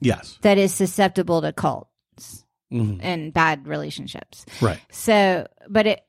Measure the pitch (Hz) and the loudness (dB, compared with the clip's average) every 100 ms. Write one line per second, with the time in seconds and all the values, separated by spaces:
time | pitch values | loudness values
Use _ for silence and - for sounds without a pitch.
0 | 123 - - - 208 196 196 - 185 - | -2 -2 -6 0 4 4 2 0 -2 0
1 | 190 190 175 165 156 - 151 123 - _ | 0 0 0 0 -2 -4 -4 -4 -10 _
2 | _ _ - - _ _ _ 120 107 92 | _ _ -20 -20 _ _ _ -2 -2 -2
3 | 175 170 156 165 160 147 143 151 151 147 | -6 -6 -2 2 2 0 -6 -8 -8 -10
4 | 131 - - - - - 110 80 _ - | -12 -14 -18 -20 -20 -2 -2 -2 _ -6
5 | - 214 196 175 - _ - 208 214 - | 2 4 4 2 -4 _ -2 0 2 -2